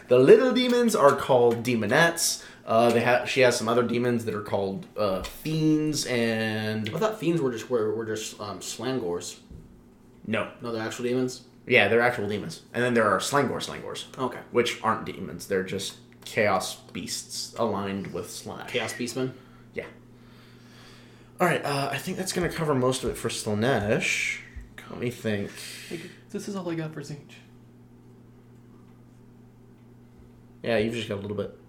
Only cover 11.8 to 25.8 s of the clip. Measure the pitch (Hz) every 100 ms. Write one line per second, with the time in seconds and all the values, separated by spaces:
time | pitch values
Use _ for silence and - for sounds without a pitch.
11.8 | 101 113 123 120 104 104 90 - - -
12.8 | 123 117 107 95 - 139 123 104 - 73
13.8 | 53 - - - - - - 120 120 -
14.8 | 110 107 82 - 87 85 - 95 92 98
15.8 | - - - - - - 104 95 - -
16.8 | - 92 87 - - - - - 113 98
17.8 | 98 98 87 87 - - 107 - - 123
18.8 | 110 - 120 131 127 - - - - -
19.8 | - - - - - - - - - -
20.8 | - - - - - - 180 143 - 139
21.8 | 139 - - 185 185 185 170 - 156 131
22.8 | 127 131 117 - 117 - 110 104 117 123
23.8 | 101 135 - - - - - - - -
24.8 | - - 120 - 110 104 101 - - -